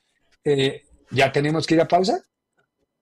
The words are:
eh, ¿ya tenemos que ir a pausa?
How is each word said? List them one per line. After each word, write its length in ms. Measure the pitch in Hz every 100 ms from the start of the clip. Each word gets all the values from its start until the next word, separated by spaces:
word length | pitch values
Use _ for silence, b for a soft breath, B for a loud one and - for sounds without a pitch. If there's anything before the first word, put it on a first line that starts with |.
| _ _ _ _
eh, 400 | 151 139 135 - _ _ _
¿ya 200 | 123 135
tenemos 340 | 147 147 160 -
que 100 | 160
ir 60 |
a 60 | 160
pausa? 340 | 175 185 349 - _ _ _ _ _ _ _